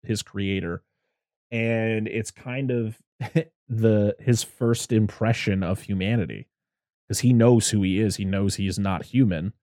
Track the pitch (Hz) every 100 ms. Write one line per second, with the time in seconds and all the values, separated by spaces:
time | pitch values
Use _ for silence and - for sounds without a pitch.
0 | - 107 - 98 98 98 87 87 _ _
1 | _ _ _ _ _ 117 113 113 113 110
2 | 110 113 107 _ 131 127 135 120 110 110
3 | _ _ 123 165 160 _ _ 110 110 107
4 | 104 - - 117 - _ 117 117 - 110
5 | 107 - 110 113 - 95 87 95 - 98
6 | 95 117 73 50 - _ _ _ _ _
7 | _ 104 123 120 117 120 - 104 95 95
8 | 110 - 98 98 98 - 98 92 98 90
9 | - 127 120 82 92 -